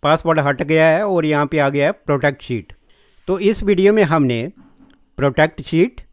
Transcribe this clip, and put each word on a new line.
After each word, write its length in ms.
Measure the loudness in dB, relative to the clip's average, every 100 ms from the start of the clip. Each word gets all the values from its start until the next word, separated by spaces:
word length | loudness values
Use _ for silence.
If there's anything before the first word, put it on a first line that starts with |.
पासवर्ड 380 | 0 0 0 0
हट 220 | 0 -2
गया 220 | 0 2 4
है 200 | 2 0
और 180 | -2
यहाँ 220 | 0 0 0
पे 120 | 0
आ 100 | 0
गया 180 | 0 -2
है 60 |
प्रोटेक्ट 500 | -2 -4 -2 0 -4
शीट। 300 | -8 -8 -8 -20 _ _ _ _ -6
तो 100 | -2
इस 220 | 0 0
वीडियो 300 | 0 2 4
में 100 | 4
हमने 420 | 2 2 0 -2 -6 -12 -20 _ _ _ _ -4
प्रोटेक्ट 440 | -2 0 -2 -2
शीट 380 | -4 0 0 -2 -20